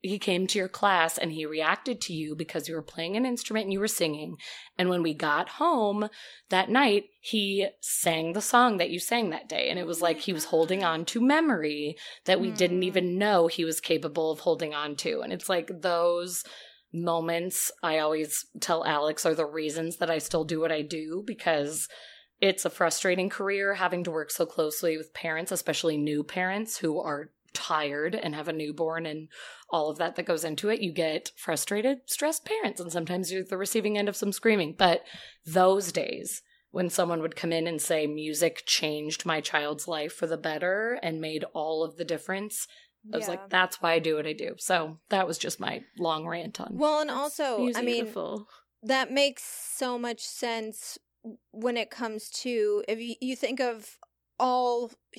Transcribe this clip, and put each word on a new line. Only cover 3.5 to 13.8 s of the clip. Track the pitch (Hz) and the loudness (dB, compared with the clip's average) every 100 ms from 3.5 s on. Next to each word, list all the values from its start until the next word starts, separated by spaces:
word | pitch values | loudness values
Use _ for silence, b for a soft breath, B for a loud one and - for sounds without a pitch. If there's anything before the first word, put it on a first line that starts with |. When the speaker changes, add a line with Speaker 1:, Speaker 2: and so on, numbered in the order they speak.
| 220 | -2
Speaker 1:
and | 196 | 0
you | 196 | 0
were | 214 | 0
singing. | - 165 151 156 165 B B B - | 2 0 0 -6 -10 B B B 0
And | 180 | 2
when | 180 | 2
we | 165 | 2
got | 156 156 147 190 | 0 2 2 0
home | - 320 285 208 208 214 B B B B | 0 2 4 2 2 -2 B B B B
that | 185 190 | 2 4
night, | 240 277 202 - _ | 6 6 4 0 _
he | - 220 202 196 196 - | -4 0 2 2 0 -2
sang | - - 180 160 165 | -4 0 2 2 0
the | 180 | -2
song | - 247 247 202 | 4 6 6 4
that | - | 0
you | 175 | -2
sang | - 233 208 | -2 0 0
that | 160 - | -2 -4
day." | - 65 | -2 0
And | 175 | 0
it | 170 | -2
was | 165 | 0
like | 170 160 | 2 2
he | - | -2
was | 165 | -4
holding | - 160 165 190 | 2 4 4 2
on | 180 160 165 | 2 0 -2
to | 233 | 2
memory | 247 302 320 196 151 147 147 - B B - | 4 6 4 2 0 -2 -4 -6 B B 2
that | 185 | 2
we | 185 | 2
didn't | - 180 180 | 4 4 4
Speaker 2:
Mm. | |
Speaker 1:
even | 185 190 180 180 | 2 2 2 2
know | 208 190 165 | 4 6 6
he | 165 | 4
was | 160 156 | -2 -2